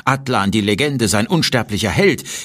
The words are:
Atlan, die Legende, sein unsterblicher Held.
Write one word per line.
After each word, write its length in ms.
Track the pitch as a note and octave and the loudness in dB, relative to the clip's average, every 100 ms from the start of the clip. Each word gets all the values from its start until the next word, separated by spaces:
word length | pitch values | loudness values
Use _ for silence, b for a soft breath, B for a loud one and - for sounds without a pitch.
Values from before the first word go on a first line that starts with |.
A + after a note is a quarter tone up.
Atlan, 480 | - C3+ C3+ A#2+ G2 | -2 -2 -2 0 2
die 80 | G#2 | 0
Legende, 480 | G2+ G2+ D3 C#3 A2 | 2 0 0 0 0
sein 180 | G2+ G#2+ | 0 0
unsterblicher 640 | E3+ - B2+ G#2+ G2+ G#2 | 0 2 -2 -2 -2 -2
Held. 320 | F#2+ G3 C3 B B | 2 2 2 B B